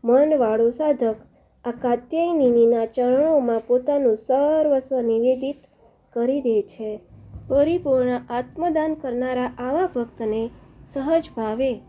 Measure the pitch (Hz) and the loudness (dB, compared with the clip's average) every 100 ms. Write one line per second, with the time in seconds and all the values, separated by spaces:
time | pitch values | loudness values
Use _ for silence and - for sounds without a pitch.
0 | 233 254 302 302 220 220 233 247 302 277 | 4 4 4 2 2 2 0 0 -2 0
1 | 226 214 - _ _ _ 233 240 247 240 | 0 -4 -14 _ _ _ -10 -6 -2 -2
2 | - 320 339 330 254 240 233 233 226 254 | -2 -2 0 2 4 6 4 4 0 -2
3 | 247 262 311 302 240 226 233 247 254 285 | 0 2 4 2 2 -2 0 0 2 0
4 | 262 214 - 269 294 311 302 269 262 262 | 2 0 0 2 2 2 2 0 0 -2
5 | 233 226 247 254 262 285 _ _ _ _ | 0 0 2 0 -4 -8 _ _ _ _
6 | _ 233 247 277 254 220 202 - 214 214 | _ -4 -2 0 0 -2 -2 -12 -12 -12
7 | - - - - - 269 294 349 302 262 | -16 -20 -20 -18 -2 2 2 0 0 0
8 | 247 247 247 247 247 - 349 311 311 311 | 0 -2 -4 -8 -6 -4 -2 0 -2 -4
9 | 269 247 254 254 247 247 247 302 370 254 | -6 -4 -4 -4 -4 -6 -4 -2 -2 -4
10 | 233 - 220 220 233 - - - - 277 | -8 -6 -4 -4 -6 -10 -20 -20 -10 -6
11 | 269 330 320 - 220 220 269 214 | 0 0 -2 -8 -6 -2 -2 -4